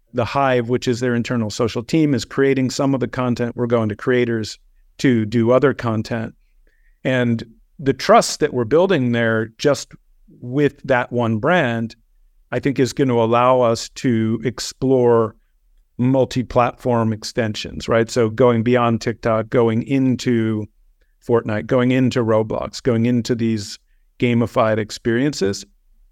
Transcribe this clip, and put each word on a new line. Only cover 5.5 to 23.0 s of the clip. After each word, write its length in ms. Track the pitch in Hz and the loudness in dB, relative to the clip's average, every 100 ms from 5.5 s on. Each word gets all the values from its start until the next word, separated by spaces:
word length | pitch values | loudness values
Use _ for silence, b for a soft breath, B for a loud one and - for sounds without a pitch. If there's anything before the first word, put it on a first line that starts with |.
other 240 | 127 139 | 4 2
content. 600 | 123 120 113 110 117 113 - _ _ _ _ _ _ | 0 -4 -4 -4 -6 -8 -14 _ _ _ _ _ _
And 400 | 151 127 120 117 - - _ - | -2 0 0 -2 -4 -18 _ -8
the 140 | 139 | -4
trust 480 | 135 - 220 - - | 0 4 4 4 0
that 140 | 151 | -2
we're 100 | 127 | -2
building 480 | 113 147 190 175 123 | 0 2 4 2 0
there 340 | 117 117 110 113 - | 0 0 0 -2 -2
just 340 | 147 135 - - _ _ _ - | 0 0 -4 -20 _ _ _ -16
with 400 | 123 127 143 - | -6 0 0 0
that 280 | - 127 123 | -2 0 0
one 260 | 120 117 110 | -2 0 0
brand, 580 | 131 180 135 117 113 - _ _ _ _ _ | 2 2 0 -2 -6 -10 _ _ _ _ _
I 80 | 127 | -4
think 180 | 143 127 | -2 0
is 160 | 127 | 0
gonna 180 | - 135 | 0 0
allow 460 | 117 113 117 123 131 | 2 2 4 4 4
us 300 | 120 113 - | 2 0 -4
to 500 | - 139 113 110 113 | -6 -2 0 0 -2
explore 920 | 120 110 - - 131 131 120 117 113 - _ _ _ _ _ - | -4 -8 -10 -4 0 2 4 4 2 -4 _ _ _ _ _ -4
multi-platform 1120 | 123 135 127 131 113 127 123 - 127 117 113 | 0 2 0 -2 -2 0 0 -2 -2 0 0
extensions, 760 | 107 - - 113 107 - - - | -4 -8 -4 -4 -4 -10 -10 -2
right? 220 | 117 113 | 0 0
So 220 | - 110 | 0 0
going 320 | 110 123 117 | 4 2 4
beyond 400 | 113 123 120 113 | 2 2 2 0
TikTok, 480 | - 107 117 110 110 | -4 -4 -2 -2 0
going 320 | 135 117 110 | 0 2 0
into 840 | 123 135 131 123 - 117 110 110 104 _ _ _ _ _ | -2 0 0 0 0 0 0 -4 -8 _ _ _ _ _
Fortnite, 440 | - 117 110 107 113 | -2 0 0 -4 0
going 240 | 131 123 | 2 2
into 340 | 131 127 127 | 2 2 0
Roblox, 580 | 113 110 110 - - - | 0 0 0 -4 -8 -6
going 220 | - 113 | -2 0